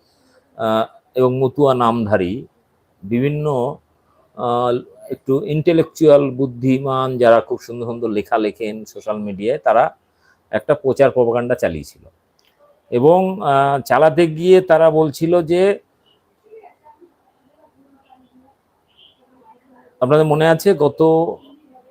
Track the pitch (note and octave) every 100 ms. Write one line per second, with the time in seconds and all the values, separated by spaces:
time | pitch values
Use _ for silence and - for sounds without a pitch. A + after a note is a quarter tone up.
0 | _ _ _ _ _ - A2+ A2 - _
1 | _ B2+ B2+ B2+ C3 - C#3 B2 A#2+ A#2
2 | G#2 G#2 F2+ A#2+ - _ _ _ _ _
3 | G2 A#2+ C#3+ D3 D3+ C3+ B2 D#3+ _ _
4 | _ _ _ - A#2+ A#2+ B2 B2 - -
5 | - B2+ - C3+ - D#3 E3 E3 D#3 -
6 | D#3 C#3+ C#3 B2+ C3+ A#2+ C3 C3 C#3 C3
7 | C3 B2+ A#2+ A#2 - A#2+ - A#2+ A#2 A#2
8 | A2+ G#2 G2 A2+ G#2+ G2 A2 G#2+ G#2+ G2+
9 | A2 G#2+ G#2 F#2+ G#2+ D3+ B2 A2+ D#3 -
10 | _ _ _ _ _ G#2 - C#3+ C3+ B2
11 | C3+ B2+ A#2 A#2+ A#2+ A#2+ F#2+ D#2+ C#2 -
12 | - _ _ _ _ _ _ _ _ A#2+
13 | C#3+ F3+ F#3+ F#3+ D3+ C#3 C#3 C#3 - B2+
14 | D#3 D3 E3+ D#3 F3 F#3 F#3 D#3+ D#3+ D#3
15 | D#3 - E3 F3 D#3 F3 F#3+ G3+ _ _
16 | _ _ _ _ A4 A4 - _ _ _
17 | F4 _ _ _ C4 _ D#4+ C4 C#4 C4+
18 | C4+ C4 B3+ B3+ C4 _ _ _ _ _
19 | _ _ _ _ _ _ _ _ _ -
20 | B2+ D3+ D#3 D3 D#3+ E3 G3+ E3+ D3 D3
21 | D#3+ D#3+ E3+ - - - _ _ _